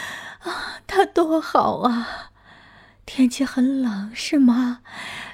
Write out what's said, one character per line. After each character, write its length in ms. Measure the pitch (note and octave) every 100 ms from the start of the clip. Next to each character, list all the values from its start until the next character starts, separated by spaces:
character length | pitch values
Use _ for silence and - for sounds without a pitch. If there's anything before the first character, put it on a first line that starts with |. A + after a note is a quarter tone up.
| - - - -
啊， 420 | - - - - -
他 200 | G4 G4
多 340 | - D#4+ D#4+
好 380 | - C4+ - G3
啊！ 540 | B3 A#3 A#3 - - _ _ - - - - _ -
天 220 | - B3+
气 160 | -
很 380 | C4 C4+ B3+ C4+
冷， 280 | B3 G3 G#3
是 240 | A#3+ - D4+
吗？ 420 | B3+ A#3+ B3 B3 - - - - -